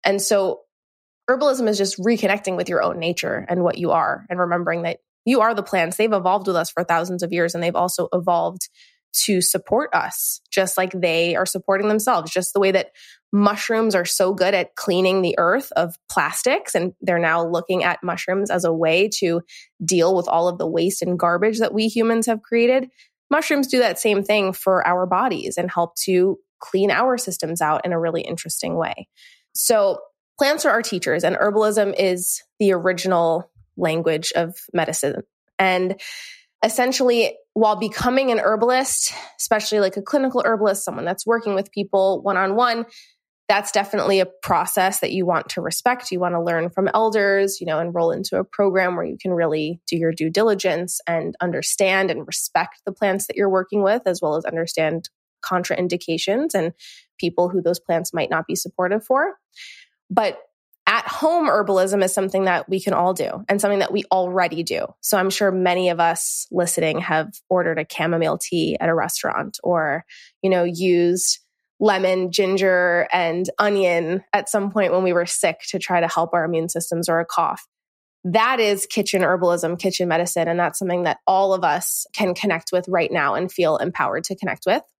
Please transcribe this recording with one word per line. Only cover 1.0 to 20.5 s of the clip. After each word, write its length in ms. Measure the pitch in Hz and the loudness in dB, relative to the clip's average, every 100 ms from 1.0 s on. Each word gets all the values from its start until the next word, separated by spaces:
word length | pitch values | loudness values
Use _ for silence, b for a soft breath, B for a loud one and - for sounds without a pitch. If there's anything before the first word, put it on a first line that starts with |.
| _ _ - | _ _ -2
herbalism 380 | 254 294 262 226 | 2 2 2 0
is 100 | 202 | 0
just 220 | 196 - | -2 0
reconnecting 580 | 190 226 196 202 190 180 | 0 2 0 -2 -4 -6
with 120 | 180 | -2
your 120 | 175 | -2
own 180 | 175 - | -2 -2
nature 460 | 165 170 - - - | -4 -4 -6 -6 -4
and 140 | 175 | 0
what 140 | 170 - | 0 0
you 140 | 170 | 0
are 340 | 165 - - - | 0 0 -4 -6
and 100 | 180 | -4
remembering 440 | 175 175 170 170 | -2 -2 -2 -4
that 160 | 170 - _ _ - | -4 -8 _ _ 0
you 160 | 254 | 4
are 140 | 220 214 | 4 2
the 80 | |
plants. 340 | 202 190 165 185 | -2 -2 -2 0
They've 140 | 220 | 0
evolved 360 | 208 180 202 190 | 2 2 0 0
with 80 | 175 | 0
us 140 | 170 | -2
for 140 | - | -4
thousands 400 | 175 165 180 180 | 0 0 0 -4
of 100 | 170 | -4
years, 220 | 175 170 175 | 0 0 0
and 80 | |
they've 120 | 170 175 | -2 0
also 320 | 180 - 170 | 0 -2 -2
evolved 560 | 180 175 170 170 185 - b b b _ - | -2 0 0 0 -4 -12 b b b _ -4
to 180 | - 190 | 0 2
support 520 | 180 190 - 220 294 | 2 -2 0 0 2
us, 480 | 175 156 - - - _ | -2 -2 -4 -6 -6 _
just 260 | - 190 - | -2 0 0
like 140 | 185 | -2
they 440 | 185 170 165 170 170 | 0 0 2 0 0
are 100 | 185 | -2
supporting 420 | 190 - 190 208 | -4 -2 0 2
themselves, 440 | 214 214 202 160 | 0 2 0 0
just 220 | 185 180 | -4 -2
the 60 | 202 | 2
way 120 | 196 | 2
that 200 | 190 - B B B _ | 2 -2 B B B _
mushrooms 640 | 202 202 208 - 226 226 190 | 2 2 2 -2 0 2 0
are 100 | 175 | -2
so 280 | - 190 | 0 0
good 200 | 196 185 | 2 2
at 220 | 196 170 - | 2 -2 -6
cleaning 460 | - 180 185 190 | -2 2 2 2
the 140 | 175 - | 0 2
earth 340 | 170 233 - - | 2 0 -2 -2
of 200 | 170 - _ | -2 -6 _
plastics. 680 | - 143 - 254 285 - 180 | -2 -2 0 0 0 -2 -2
And 180 | 180 - | -2 -4
they're 180 | 185 175 | -2 0
now 260 | 170 165 170 | 2 0 0
looking 380 | 170 170 185 | -2 -2 0
at 200 | 175 - | 0 -2
mushrooms 480 | 180 170 - 190 208 | -6 -6 -4 -2 0
as 140 | 180 170 | 0 0
a 80 | |
way 360 | 165 165 165 208 - | 0 2 2 2 0
to 220 | 180 170 - B B _ | -2 -2 -4 B B _
deal 320 | 165 180 165 190 | 0 4 4 2
with 120 | 175 | 2
all 200 | 165 | 2
of 100 | 175 | 0